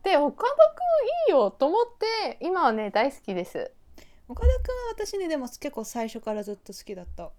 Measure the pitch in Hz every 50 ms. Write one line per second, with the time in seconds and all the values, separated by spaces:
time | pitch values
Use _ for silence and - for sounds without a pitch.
0 | - 381 370 285 294 277 285 - 427 494 571 622 640 640 640 - 719 719 659 622
1 | 494 453 659 698 640 480 330 269 208 196 - - 269 294 349 453 480 466 - -
2 | 427 440 453 440 392 262 - - - 339 370 359 320 247 220 220 214 202 - 208
3 | 233 277 269 - _ - 190 180 175 - - 151 - - _ - - - - -
4 | - - - - - - 247 466 466 494 523 494 - 508 508 494 494 466 415 427
5 | 427 403 - 392 370 330 311 285 254 240 - - - 285 - 226 220 - - 240
6 | 226 226 - 233 - 220 214 208 202 208 208 196 _ - 196 - - - 202 180
7 | 175 - - - 170 160 -